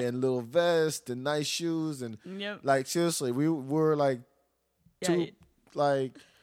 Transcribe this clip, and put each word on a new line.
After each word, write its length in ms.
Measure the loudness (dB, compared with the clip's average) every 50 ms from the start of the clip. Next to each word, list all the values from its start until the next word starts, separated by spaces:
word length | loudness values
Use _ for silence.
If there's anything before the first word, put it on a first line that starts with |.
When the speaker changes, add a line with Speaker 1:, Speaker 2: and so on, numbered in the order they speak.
| 0
Speaker 1:
and 160 | -2 -2 0
little 200 | 0 0 0 0
vest 680 | -2 -2 2 2 4 4 4 4 2 2 0 -4 -6 -8
and 140 | -8 -4 -2
nice 240 | -2 -2 -2 -2 -2
shoes 560 | -4 -4 -2 -2 -2 -2 -2 -4 -4 -6 -8
and, 160 | -10 -10 -12 -14
Speaker 2:
Yep. 360 | -12 -12 -10 -8 -10 -10 -4
Speaker 1:
like, 240 | 2 2 2 2 2
seriously, 460 | 0 0 0 2 2 0 0 -2 -2
we 180 | 0 2 2 2
were, 460 | 0 0 -2 -2 0 2 2 4 4
like, 260 | 4 4 2 2 0 -4 _ _ _ _ _ _ _ _ _ _ _ _ _ _ -4
Speaker 2:
Yeah, 60 | -2 0
Speaker 1:
two, 120 | 2 2
Speaker 2:
you 120 | 0 -2 -6 -16 -20 _ _ _ _ _ -4
Speaker 1:
like, 420 | 0 2 2 2 2 0 -2 -6 -12 -20 _ _ _